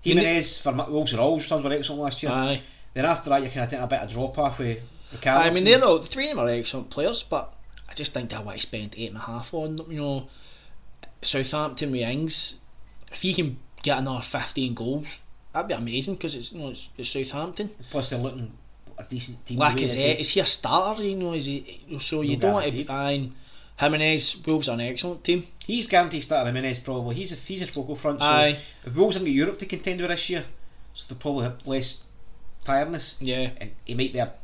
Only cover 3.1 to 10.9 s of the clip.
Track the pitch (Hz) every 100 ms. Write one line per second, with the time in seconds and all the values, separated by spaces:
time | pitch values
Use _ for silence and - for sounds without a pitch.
3.1 | 160 - 139 131 131 117 135 123 - 104
4.1 | 110 135 - 143 135 123 113 - - -
5.1 | - 131 135 165 180 196 254 254 165 160
6.1 | 262 294 277 120 120 117 135 - - 156
7.1 | 233 - 151 - - - - - - 147
8.1 | - 120 - 104 110 - 110 104 107 117
9.1 | 107 107 117 117 165 156 156 160 156 143
10.1 | 139 127 - - - - - -